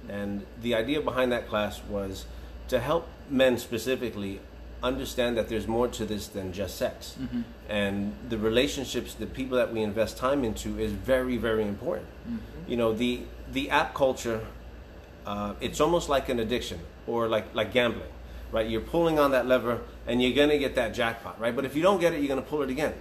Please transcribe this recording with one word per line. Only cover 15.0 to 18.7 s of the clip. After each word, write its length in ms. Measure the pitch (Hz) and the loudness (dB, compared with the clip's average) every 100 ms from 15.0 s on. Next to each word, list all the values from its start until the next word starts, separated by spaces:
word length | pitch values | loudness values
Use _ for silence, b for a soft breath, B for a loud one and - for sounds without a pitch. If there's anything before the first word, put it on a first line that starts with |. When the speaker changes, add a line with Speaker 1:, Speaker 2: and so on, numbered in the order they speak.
| - - - | -18 -12 -6
Speaker 1:
uh, 280 | 101 104 98 | -4 -4 -4
it's 180 | 123 - | -6 2
almost 300 | 151 170 160 | 4 4 4
like 200 | 139 131 | 0 2
an 100 | 123 | -2
addiction 400 | 110 120 - 87 82 - - | 0 0 -2 -8 -10 -14 -4
or 200 | 117 113 | 0 2
like, 260 | 110 104 | 2 0
like 180 | 120 107 | -2 2
gambling, 360 | 123 120 98 - - B B B | 4 4 0 -8 -14 B B B
right? 160 | 113 | -2
You're 140 | 113 | 0